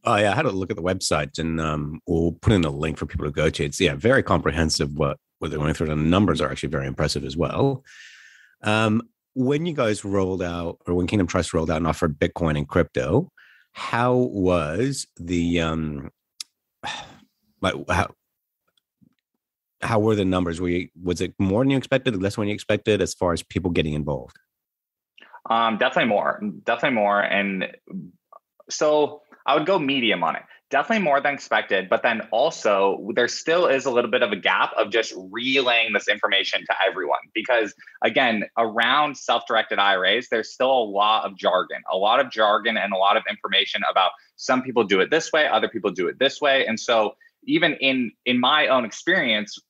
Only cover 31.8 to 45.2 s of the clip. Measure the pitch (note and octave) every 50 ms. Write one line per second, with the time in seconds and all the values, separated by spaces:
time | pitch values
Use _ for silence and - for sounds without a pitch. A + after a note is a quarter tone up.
31.8 | F#2 F#2 A#2 A2 - B2 A#2 A2 - - - A2+ C3+ D#3+ D#3+ - - A2 G2+ G2
32.8 | G2 G2 F#2 - - G2+ A#2 B2 A#2+ A#2 - - - - D#3+ F3+ F3 D3 C3+ C3+
33.8 | B2 C3+ A#2+ A#2+ A#2+ A2+ G#2 B2 A#2+ G#2+ G#2 F#2 E2+ F#2+ F#2 G2+ B2 - - -
34.8 | A2 G#2 G#2 A2+ A2 - - F#2 F#2 F#2 G2 A#2 A#2+ C3 C3 C#3 C3 B2 A#2+ A#2
35.8 | A2+ A2+ G#2+ G2+ - - G#2 G#2 - G#2 G2+ G2 F#2+ - - F#2+ F2+ - - -
36.8 | F#2+ G2 F2+ F#2 F2+ D2 C#2 C#2 - _ _ A2 G#2 - B2 A#2 A2 G2+ - _
37.8 | - - - - - A#2 A2+ D3 C3+ A#2+ A2 G#2 F#2+ - _ - A#2 A2+ G#2 A#2
38.8 | A#2 A#2+ C3 D3 D3+ D3 C3+ - - - B2 A#2+ - - A#2+ A2 G#2+ - - G2
39.8 | G2 G2+ G2 F#2 F#2 F#2 G2+ A#2+ B2 - B2 A2+ G#2+ - - - B2+ C3 C3+ B2+
40.8 | A#2 G#2 G2+ G2 G#2 G#2+ A2 A2 A2 G2+ G2 F2+ G2 G2 F2 F#2 F2 D#2+ D#2+ -
41.8 | - - - F#2 F#2+ G#2 A#2 C3 C#3 B2+ - A2 A2 G#2 G#2 G#2+ G#2+ A#2 A2 G#2+
42.8 | F#2+ G2+ G2+ F#2 F#2+ G2 G#2 A2 - G#2 G#2 - - G#2 G2 G2 G2 - - G#2
43.8 | G2+ D2 F2+ G2 F#2 F2+ - - _ _ _ - - - C3 B2+ B2+ C3 A2+ A#2+
44.8 | A2+ F#2+ G2+ F#2 F#2 - D3 D#3+